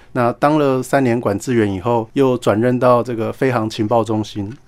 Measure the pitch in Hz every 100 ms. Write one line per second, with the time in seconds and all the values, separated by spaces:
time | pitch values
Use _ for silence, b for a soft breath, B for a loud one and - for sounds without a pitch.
0 | b 127 123 120 147 151 143 131 127 139
1 | 131 117 113 101 - 120 104 95 98 117
2 | 110 139 135 123 - 104 123 127 123 120
3 | 117 113 110 - 135 123 110 - 107 117
4 | 110 110 104 107 101 135